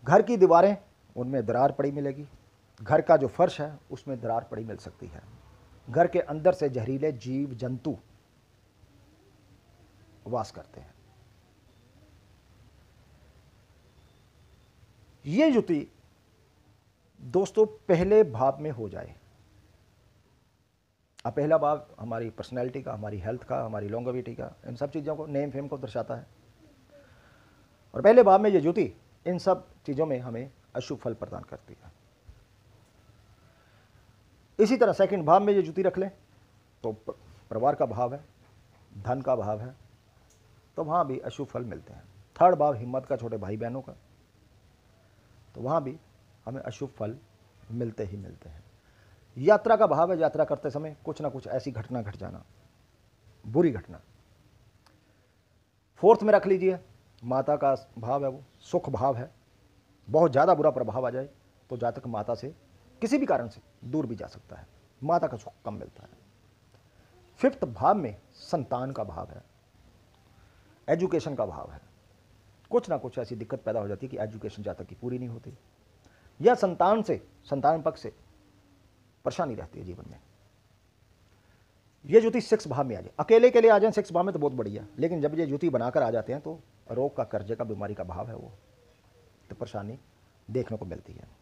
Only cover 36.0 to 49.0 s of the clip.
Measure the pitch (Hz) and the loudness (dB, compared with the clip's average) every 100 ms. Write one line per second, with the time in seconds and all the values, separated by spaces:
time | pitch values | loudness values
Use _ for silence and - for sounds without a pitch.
36 | 190 - _ _ _ _ _ _ 117 107 | -6 -8 _ _ _ _ _ _ -8 -8
37 | - - - - - 110 127 147 131 107 | -12 -16 -16 -20 -10 -2 0 0 -2 -2
38 | 120 143 - _ _ _ _ _ _ 104 | -4 -6 -16 _ _ _ _ _ _ -12
39 | 98 131 135 127 104 107 120 139 - _ | -4 -4 0 -2 -2 -6 -8 -16 -20 _
40 | _ _ _ _ _ _ _ - 160 170 | _ _ _ _ _ _ _ -8 -2 0
41 | 151 131 - - 139 120 117 82 - - | 0 -2 -8 -10 -8 -6 -8 -10 -14 -20
42 | - - - - 175 175 147 131 123 131 | -20 -20 -20 4 6 6 2 0 -4 -8
43 | 131 127 117 110 95 107 117 127 131 - | -6 -6 -6 -8 -6 -6 -6 -8 -12 -20
44 | _ _ _ _ _ _ _ _ _ _ | _ _ _ _ _ _ _ _ _ _
45 | _ _ _ _ _ - 117 160 135 160 | _ _ _ _ _ -12 -4 -2 -4 -12
46 | _ _ _ _ - 131 - 117 135 - | _ _ _ _ -12 -10 -10 -10 -12 -8
47 | 107 127 _ _ _ _ - 113 120 110 | -10 -10 _ _ _ _ -12 -6 -6 -6
48 | 104 98 92 87 85 78 - _ _ _ | -8 -8 -14 -18 -20 -20 -20 _ _ _